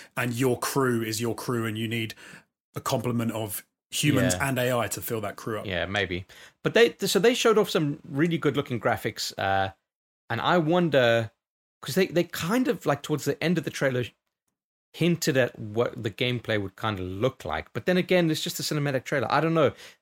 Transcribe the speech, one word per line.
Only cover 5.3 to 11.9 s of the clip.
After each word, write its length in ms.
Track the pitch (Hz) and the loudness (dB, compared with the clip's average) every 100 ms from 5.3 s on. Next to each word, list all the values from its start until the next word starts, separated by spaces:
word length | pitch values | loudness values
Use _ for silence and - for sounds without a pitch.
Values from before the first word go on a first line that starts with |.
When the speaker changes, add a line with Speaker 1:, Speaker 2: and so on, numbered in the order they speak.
| - | -8
Speaker 1:
crew 220 | - 107 | -6 -6
up. 60 | 107 | -4
Speaker 2:
Yeah, 220 | 90 85 | -4 -2
maybe. 400 | 101 95 90 - - - _ | -2 -2 -4 -8 -16 -20 _
But 120 | - 220 | 0 4
they, 200 | 233 - | 4 2
so 180 | 196 196 | -2 2
they 160 | 208 | 4
showed 240 | 254 240 220 | 4 4 4
off 140 | 202 | 4
some 280 | 196 147 143 - | 2 0 -2 -6
really 300 | 139 170 165 | 0 0 2
good 180 | 151 131 | 0 0
looking 240 | 139 120 | -2 -2
graphics, 540 | 123 110 117 - - - | 0 0 -2 -6 -8 -4
uh, 300 | 98 98 95 - _ _ _ _ - | 0 2 0 -4 _ _ _ _ -8
and 120 | 117 | -4
I 180 | 139 175 | 2 2
wonder, 720 | 156 175 170 139 120 117 110 - _ _ _ _ | 4 2 4 4 6 4 0 -8 _ _ _ _
'cause 140 | - | -4